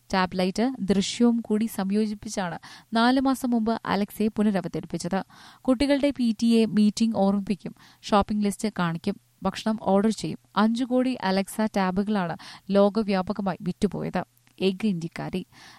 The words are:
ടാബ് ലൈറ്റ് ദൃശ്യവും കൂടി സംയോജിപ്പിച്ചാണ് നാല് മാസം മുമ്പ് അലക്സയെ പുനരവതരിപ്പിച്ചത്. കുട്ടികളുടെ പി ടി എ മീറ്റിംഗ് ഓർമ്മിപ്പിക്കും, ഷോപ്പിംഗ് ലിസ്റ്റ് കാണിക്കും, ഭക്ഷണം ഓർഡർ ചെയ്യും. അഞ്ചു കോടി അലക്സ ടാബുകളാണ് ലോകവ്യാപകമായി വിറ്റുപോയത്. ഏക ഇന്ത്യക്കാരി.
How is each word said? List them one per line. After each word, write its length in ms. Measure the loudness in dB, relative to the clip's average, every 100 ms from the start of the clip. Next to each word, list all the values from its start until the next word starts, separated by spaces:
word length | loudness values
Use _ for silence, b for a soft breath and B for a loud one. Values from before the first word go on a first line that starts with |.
| -4
ടാബ് 260 | -2 0 0
ലൈറ്റ് 360 | -2 0 -2 -2
ദൃശ്യവും 580 | 0 0 0 2 2 2
കൂടി 280 | 0 -2 -2
സംയോജിപ്പിച്ചാണ് 960 | -4 -2 0 -2 -4 -8 -6 -6 -8 B B B
നാല് 260 | 2 4 4
മാസം 300 | 2 0 0
മുമ്പ് 320 | 0 0 -2 -2
അലക്സയെ 420 | -2 -2 -2 -2
പുനരവതരിപ്പിച്ചത്. 960 | 2 2 0 -2 -6 -6 -8 -4 -4 -4 B B B
കുട്ടികളുടെ 520 | 0 2 2 2 2 0
പി 180 | -2 2
ടി 60 | 4
എ 180 | 4 4
മീറ്റിംഗ് 520 | 4 2 4 0 2
ഓർമ്മിപ്പിക്കും, 580 | 2 2 -2 -6 -8 -16 b b
ഷോപ്പിംഗ് 440 | 0 2 2 0 -2
ലിസ്റ്റ് 240 | -2 -4 -2
കാണിക്കും, 360 | -2 -2 -6 -8 _ _
ഭക്ഷണം 360 | -6 -4 -4 -2
ഓർഡർ 280 | 2 2 2
ചെയ്യും. 300 | 0 -6 -8 _ 0
അഞ്ചു 280 | 2 2
കോടി 340 | 0 0 0 -2
അലക്സ 380 | 0 -2 -2 -4 -2 0
ടാബുകളാണ് 600 | 0 0 0 -2 -2 -6 B B 0
ലോകവ്യാപകമായി 880 | 4 4 2 0 0 -2 -4 -4 -4
വിറ്റുപോയത്. 600 | -6 -2 -2 -2 -4 -4 -6 _ _ -4
ഏക 240 | -2 0 -2
ഇന്ത്യക്കാരി. 600 | -2 -6 -8 -8 -8 -10 B B